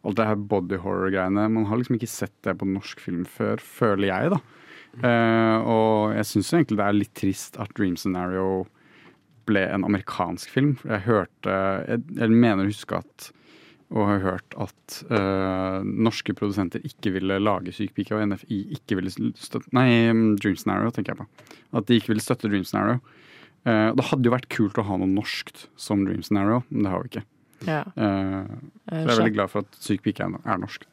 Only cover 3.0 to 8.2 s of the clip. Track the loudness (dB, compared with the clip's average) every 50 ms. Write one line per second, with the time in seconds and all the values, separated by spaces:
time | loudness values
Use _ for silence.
3 | -10 -8 -6 -6 -6 -8 -4 -4 -2 -2 -2 -4 -8 -16 -2 0 2 2 2 2
4 | 2 0 0 0 0 0 0 0 -2 -8 -20 -20 -20 -20 -20 -20 -20 _ -8 0
5 | 2 4 4 4 4 4 4 4 4 4 2 2 2 2 2 4 4 4 4 4
6 | 2 0 0 -2 -4 0 0 -2 0 2 2 2 2 2 2 0 2 2 2 2
7 | 0 -2 _ -2 -2 -2 -2 -2 -10 -14 -10 -10 -10 -10 -4 -2 -2 -2 -2 -2
8 | -2 -2 -2 -2